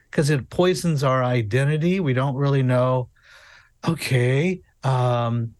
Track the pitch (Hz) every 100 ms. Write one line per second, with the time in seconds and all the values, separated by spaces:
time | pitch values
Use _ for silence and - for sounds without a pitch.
0 | _ - 147 143 - - 185 180 175 147
1 | 135 131 123 123 107 127 139 156 175 190
2 | 147 127 139 131 139 139 127 127 127 127
3 | 123 _ - - - - _ _ - 165
4 | - 127 123 135 180 185 - _ 135 127
5 | 123 120 117 117 117